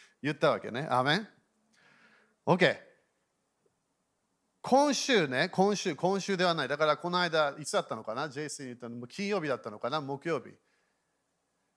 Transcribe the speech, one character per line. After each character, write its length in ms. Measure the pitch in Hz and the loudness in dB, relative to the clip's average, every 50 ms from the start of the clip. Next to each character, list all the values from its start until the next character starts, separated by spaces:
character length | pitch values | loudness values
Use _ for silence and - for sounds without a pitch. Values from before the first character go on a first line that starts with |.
| - _ _ - | -20 _ _ -6
言 120 | - 143 151 | -4 -4 -2
っ 20 | |
た 160 | - 165 147 | 2 2 2
わ 80 | 117 95 | 2 2
け 100 | - 104 | -2 -6
ね。 180 | 110 123 - - | -6 -6 -4 0
ア 120 | 127 127 | 0 2
ー 20 | 127 | 2
メ 120 | 143 156 | 2 2
ン。 120 | 208 214 - _ _ _ _ _ _ _ _ _ _ _ _ _ _ _ _ _ _ _ _ _ _ - | 0 -2 -6 _ _ _ _ _ _ _ _ _ _ _ _ _ _ _ _ _ _ _ _ _ _ 2
OK。 320 | 127 175 180 180 135 104 - - - _ _ _ _ _ _ _ _ _ _ _ _ _ _ _ _ _ _ _ _ _ _ _ _ _ _ _ _ _ _ _ _ _ _ | 2 4 6 6 4 4 2 -8 -20 _ _ _ _ _ _ _ _ _ _ _ _ _ _ _ _ _ _ _ _ _ _ _ _ _ _ _ _ _ _ _ _ _ _
今 320 | - - 240 277 294 294 254 | -2 4 6 6 6 6 2
週 340 | - - - 262 202 160 135 | 0 0 2 2 2 4 2
ね、 220 | 127 131 165 185 | 2 0 0 0
今 260 | - 180 190 202 208 | 2 2 4 4 2
週、 200 | - - 190 147 | 0 -2 -4 -4
今 260 | - 170 180 196 196 | -2 0 0 0 0
週 160 | - - 196 170 | -2 -2 0 2
で 80 | 185 | 2
は 80 | 180 165 | 2 2
な 120 | 160 135 | 0 0
い。 20 | 123 | -2
だ 100 | 143 143 | 0 2
か 80 | 156 | 2
ら 100 | 151 147 | 2 2
こ 140 | - - 175 | 0 0 -2
の 100 | 175 180 | 0 0
間、 360 | 180 165 156 160 151 143 139 147 | 0 2 2 2 0 0 -2 -6
い 60 | 147 | -10
つ 60 | - | -2
だ 80 | - 190 | -2 -2
っ 80 | 165 - | -2 -2
た 80 | 135 | -8
の 80 | 110 107 | -10 -6
か 100 | 110 110 | -8 -6
な？ 160 | 127 151 156 | -6 -6 -6
ジ 100 | 120 143 | -6 -8
ェ 60 | 151 | -8
イ 40 | 143 | -8
ス 100 | - - | -8 -10
に 80 | 139 127 | -10 -12
言 80 | 120 | -12
っ 20 | 120 | -12
た 100 | 123 117 | -12 -12
の、 100 | 120 120 | -12 -12
も 80 | 123 | -14
う 20 | 123 | -14
金 200 | - - 202 196 | -10 -8 -4 -2
曜 140 | 208 - | -2 -2
日 60 | 151 143 | -2 -2
だ 80 | 123 | -4
っ 60 | 117 | -4
た 100 | - 117 | -4 -10
の 80 | 104 107 | -12 -6
か 100 | - 123 | -6 -4
な？ 100 | 147 156 | -4 -2
木 300 | 143 135 139 139 - 170 | -4 -4 -8 -6 -4 -4
曜 100 | 160 127 | -4 -4
日。 100 | 101 101 101 _ _ _ _ _ _ _ _ _ _ _ _ _ _ _ _ _ _ _ _ _ _ _ _ | -6 -10 -20 _ _ _ _ _ _ _ _ _ _ _ _ _ _ _ _ _ _ _ _ _ _ _ _